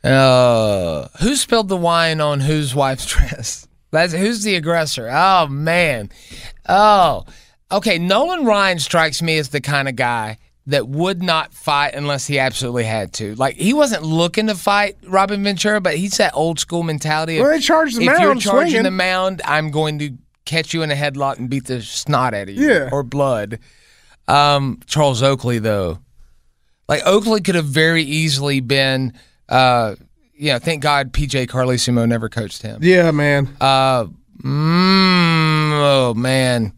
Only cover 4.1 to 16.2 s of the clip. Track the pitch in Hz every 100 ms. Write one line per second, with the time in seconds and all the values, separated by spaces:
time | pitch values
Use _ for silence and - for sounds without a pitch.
4.1 | 165 202 233 208 185 156 170 156 - 113
5.1 | 139 190 185 160 139 156 170 165 120 101
6.1 | - - - - - - 185 214 202 170
7.1 | 104 - - _ _ _ 196 220 170 175
8.1 | 196 320 359 254 202 190 175 135 170 160
9.1 | 139 165 156 143 147 139 143 139 120 123
10.1 | 120 107 110 _ _ - 139 117 143 180
11.1 | 185 180 160 - - - 143 147 135 143
12.1 | 143 - 143 131 - 127 123 110 110 95
13.1 | - 104 110 135 - 185 285 285 196 156
14.1 | 160 170 190 220 190 - 202 208 - 180
15.1 | 190 196 202 202 185 208 214 185 156 196
16.1 | -